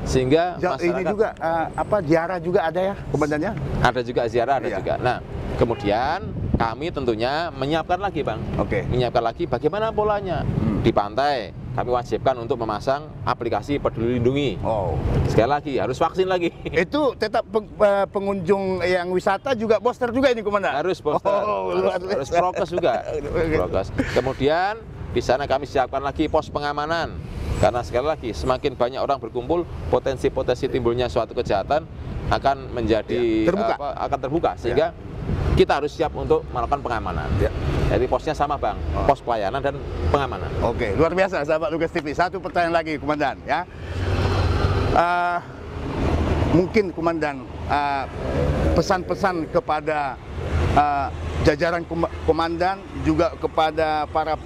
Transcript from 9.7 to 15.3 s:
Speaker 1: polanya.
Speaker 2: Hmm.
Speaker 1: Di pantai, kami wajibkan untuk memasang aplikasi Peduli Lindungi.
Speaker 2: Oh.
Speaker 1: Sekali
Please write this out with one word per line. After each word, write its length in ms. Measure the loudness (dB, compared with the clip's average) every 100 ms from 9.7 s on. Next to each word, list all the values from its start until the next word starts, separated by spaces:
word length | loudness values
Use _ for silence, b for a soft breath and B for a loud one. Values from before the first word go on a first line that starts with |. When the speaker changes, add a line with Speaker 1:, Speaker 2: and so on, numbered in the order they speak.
| 0 -2
Speaker 1:
polanya. 540 | 0 0 0 -2 -2
Speaker 2:
Hmm. 400 | 0 0 0 2
Speaker 1:
Di 80 | 2
pantai, 640 | 2 0 0 0 0 -4 -10 -8
kami 160 | -4 0
wajibkan 460 | 0 0 0 2 0
untuk 220 | -2 -2
memasang 480 | 0 -2 0 -2 -4 -8
aplikasi 560 | -4 -2 0 -2 -2 -2
Peduli 400 | -2 0 -2 2
Lindungi. 400 | 2 2 0 -2
Speaker 2:
Oh. 340 | -2 0 0 0 2 2
Speaker 1:
Sekali 220 | 4